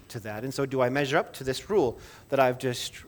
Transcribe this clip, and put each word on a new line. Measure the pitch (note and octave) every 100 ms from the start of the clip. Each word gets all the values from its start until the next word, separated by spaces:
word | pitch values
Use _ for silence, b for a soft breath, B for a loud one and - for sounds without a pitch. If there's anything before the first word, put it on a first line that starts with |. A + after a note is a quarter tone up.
| -
to | A#2+
that. | G#2+ G#2
And | C3
so | C#3 C#3
do | C3
I | B2
measure | C#3 C3+ D#3
up | -
to | -
this | C3 B2+ -
rule | G3+ C3 - B B -
that | C3+
I've | B2+ B2
just | C3 A#2+ - -